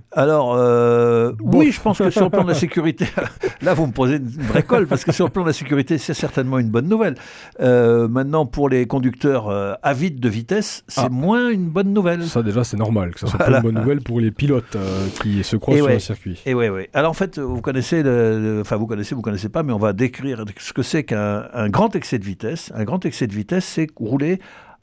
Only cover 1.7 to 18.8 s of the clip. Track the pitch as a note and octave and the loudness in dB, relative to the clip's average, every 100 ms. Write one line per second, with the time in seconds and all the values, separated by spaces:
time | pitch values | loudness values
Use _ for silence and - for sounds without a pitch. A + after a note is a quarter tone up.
1.7 | - A3 G3 F#3 G#3 F#3 G3 F3+ D3+ E3+ | 4 0 2 2 4 4 4 2 0 0
2.7 | F3+ D#3+ - F3 - - - - - D#3 | 0 0 0 -2 -4 -6 -6 -6 -2 0
3.7 | E3 D3+ A2+ B2+ D3 B2 C#3+ B2 - - | 2 0 2 2 2 -4 -6 0 0 2
4.7 | A#3+ E3 - - - E3+ F#3+ E3+ C#3+ C3+ | 0 0 -2 -2 0 0 0 -2 -2 0
5.7 | C#3+ C3+ D#3+ - D3 D3 - C3 C3 A#2 | 0 0 -2 -4 -6 -4 -2 -2 0 0
6.7 | A2+ D#3 A3 G3+ B2+ - - - - B2+ | 0 0 0 0 -4 -12 -20 -18 -2 4
7.7 | B2 A#2 A#2 A#2 B2 C#3 D#3 C3 C#3+ C#3 | 6 6 4 2 0 0 0 0 0 2
8.7 | C3 B2 C#3 B2+ - C#3+ C3 G#2+ G2+ G2 | 2 0 0 -2 0 0 0 -2 -4 -4
9.7 | G2 C#3+ C3 F#3 C3+ A#2+ G#2+ A#2 G#3 G#3 | -4 -2 0 -2 -2 -2 -2 -2 -4 -4
10.7 | - - - B2 B2+ E3 A#3 B3 G#3 F3 | -10 -8 -2 -2 0 0 0 0 0 -2
11.7 | E3 G3 G#3 F3 E3+ E3+ B2 A2 G#2+ A#2+ | -2 0 2 0 -2 -2 -2 0 0 -2
12.7 | G#2 A2 A2 F2+ - - - D3+ C3+ A#2 | -2 0 0 -2 -4 -4 0 4 4 4
13.7 | A2 A#2 C#3+ B2 A#2+ A2+ G#2+ C#3+ B2+ - | 0 0 0 -2 0 0 0 0 0 -2
14.7 | A2 F#2+ F#2+ F#2+ - G#2+ G2+ F#2+ A2 - | -6 -4 -4 -4 -4 -2 0 0 -2 2
15.7 | D3 C#3+ A#2 - G#2 G2 E2+ C3+ B2 A2+ | 4 4 0 -2 -8 -8 -8 -4 0 0
16.7 | F#2+ F#2+ C#3+ D#3+ D#3+ F#3+ D3+ C3 B2 C#3 | -2 -4 0 0 0 -4 -4 -6 -4 -4
17.7 | C3 A#2 E3+ C#3 A#2+ A2+ A2 G#2+ G#2+ G#2 | -4 0 2 2 4 2 2 0 -2 -2
18.7 | G#2+ | -4